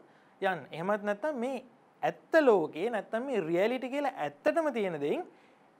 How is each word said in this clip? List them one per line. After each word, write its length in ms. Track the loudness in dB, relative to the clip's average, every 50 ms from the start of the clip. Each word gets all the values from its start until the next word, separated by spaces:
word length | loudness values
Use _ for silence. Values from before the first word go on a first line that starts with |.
| -10 -16 -20 -20 _ _ _ _
යන්න. 260 | -2 -2 -2 -2 -6 -10 -10
එහෙමත් 300 | -6 -2 -2 -2 -2 -2
නැත්නම් 320 | -4 -4 -4 -4 -6 -4
මේ 300 | -4 -4 -6 -6 -8 -10 -14 -20 -20 _ _ _ _ -4
ඇත්ත 320 | -4 -4 -4 -4 _ 4 6
ලෝකේ 500 | 8 8 6 6 4 0 -2 -4 -4 -2
නැත්නම් 360 | -2 -4 -4 -4 -6 -6 -4
මේ 140 | -2 -2 -2
රියැලිටි 480 | 0 2 2 2 2 2 0 -2 -4 -4
කියලා 240 | -4 -2 -2 -2 -4 -4
ඇත්තටම 520 | -6 -6 -8 -2 -2 0 0 2 0 0 0
තියෙන 280 | 0 -2 -2 -2 -2
දෙයින් 240 | -2 -2 -2 -2 -4 -8 -14 -20 -20 -20 -20 _ _ -20 _ _